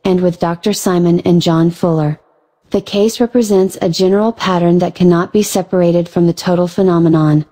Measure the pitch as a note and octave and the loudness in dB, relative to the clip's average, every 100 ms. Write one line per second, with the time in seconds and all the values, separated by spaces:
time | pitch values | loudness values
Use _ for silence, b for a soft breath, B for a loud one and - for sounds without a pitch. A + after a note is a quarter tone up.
0 | G3 F#3 F3+ E3+ E3+ F3 G#3 G3+ - F3 | 0 0 0 -2 -4 -2 -4 -2 -2 0
1 | E3+ F3 F3+ E3+ E3+ E3 E3 E3+ F3+ D#3+ | 2 0 2 2 2 2 0 0 -2 0
2 | D3+ D3+ _ _ _ _ _ G3+ G3 G3+ | -2 -6 _ _ _ _ _ -6 -4 -2
3 | G#3+ - A#3+ B3 G#3+ G3 F#3+ - F#3+ E3 | -2 0 -2 0 0 0 0 -2 -4 0
4 | F#3 G3 A3 A3 F#3+ F3+ F3 F3 F3 - | 0 2 -2 -4 -4 0 2 2 0 0
5 | F3+ E3+ F#3+ G#3 G3+ G3 F#3 F#3 F3 E3+ | 2 2 0 -2 -2 -4 -2 0 2 0
6 | E3+ F#3 E3+ E3 - F3 F3 F#3 F#3+ E3+ | -2 0 0 -2 -2 -2 -2 0 0 2
7 | E3 D#3+ D#3 D3+ D3+ | 2 2 2 0 -2